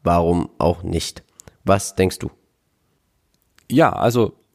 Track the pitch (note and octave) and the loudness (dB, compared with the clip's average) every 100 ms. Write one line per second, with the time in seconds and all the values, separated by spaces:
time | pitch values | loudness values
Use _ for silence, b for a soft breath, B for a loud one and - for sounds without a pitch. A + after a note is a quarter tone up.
0 | F#2 F2 E2+ F2 - _ E2+ E2+ F2 F2 | 0 2 2 0 -2 _ -2 0 -4 -6
1 | - - _ b b b - G2+ - - | -6 -14 _ b b b -2 -2 -2 -2
2 | F#2 - - - _ _ _ _ _ _ | -2 -2 -12 -14 _ _ _ _ _ _
3 | _ _ _ _ _ _ _ B2 D#3 - | _ _ _ _ _ _ _ 2 2 2
4 | A#2 A#2+ A2 - _ | 0 2 0 -2 _